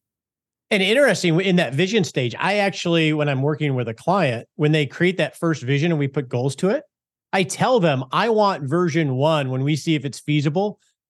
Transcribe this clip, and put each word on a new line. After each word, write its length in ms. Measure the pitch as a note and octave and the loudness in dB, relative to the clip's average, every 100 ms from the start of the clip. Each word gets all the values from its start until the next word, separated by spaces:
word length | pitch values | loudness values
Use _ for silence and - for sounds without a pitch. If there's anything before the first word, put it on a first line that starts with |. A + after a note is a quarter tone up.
| _ _ _ _ _ _ - | _ _ _ _ _ _ -2
And 80 | G#3 | 0
interesting, 580 | F#3+ B3 C4+ F3 F3 D#3+ | 2 4 4 2 2 2
in 180 | F#3+ F3+ | 2 2
that 180 | B2+ C3+ | 2 0
vision 280 | F#3+ A3 | 0 0
stage, 300 | C#3+ D3 B2 A2+ | 0 -2 -4 -2
I 160 | D#3+ G#3 | -2 0
actually, 580 | G3 - F3 E3 D#3 | 0 -2 0 2 2
when 160 | D3+ D3 | 0 0
I'm 140 | C3 | 0
working 320 | C#3+ D3 D3 B2+ | -2 0 -2 -2
with 120 | A#2 | -4
a 60 | |
client, 540 | G#2+ - G3 C#3+ A#2 - - | -6 -2 0 0 -2 -8 -2
when 160 | D3+ | 2
they 160 | D#3 C3+ | 2 0
create 300 | - F3 F3+ | 0 0 0
that 200 | D3+ - | -4 -2
first 240 | E3+ D3 | -4 -2
vision 300 | B2 C#3 F3 | -2 0 0
and 80 | D#3 | 0
we 80 | C#3 | -2
put 200 | D3+ B2 | -4 -6
goals 280 | A#2+ C3+ - | -4 -4 -2
to 140 | F#3 | -2
it, 140 | C#4 - _ _ _ _ | -2 -6 _ _ _ _
I 120 | G3 | -2
tell 360 | F#3+ - G#3+ B3+ | -2 0 2 4
them, 240 | E3+ C3 C3 | 2 0 -2
"I 180 | D#3 A3 | -2 0
want 340 | G#3+ G3+ D#3+ | 2 2 0
version 500 | C#3 E3+ F3+ D#3 D3 | -2 0 0 0 0
one, 380 | B2+ D3+ D#3 C3 | 2 2 2 0
when 120 | C3 | -2
we 120 | C#3 D#3 | -2 -2
see 180 | E3 | 0
if 100 | D3+ | -2
it's 160 | C3+ - | -4 -8
feasible, 600 | - D3+ D3 E3 G#3 - _ _ | -2 0 0 0 -4 -6 _ _